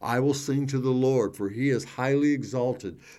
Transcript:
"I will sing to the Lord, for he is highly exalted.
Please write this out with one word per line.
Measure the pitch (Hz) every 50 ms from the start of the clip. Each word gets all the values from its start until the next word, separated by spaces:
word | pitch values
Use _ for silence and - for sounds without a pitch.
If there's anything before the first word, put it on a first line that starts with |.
"I | - 113 120 127
will | 135 147 143
sing | 139 - - 135 139 139
to | 135 135 131
the | 127 131
Lord, | 127 127 131 131 135 123 107 98 -
for | - 104 98
he | 104 120 135 143
is | 127 110 -
highly | - - - 127 135 139 143 147 147
exalted. | 147 131 113 104 123 127 123 127 123 - - 92 82 - - - -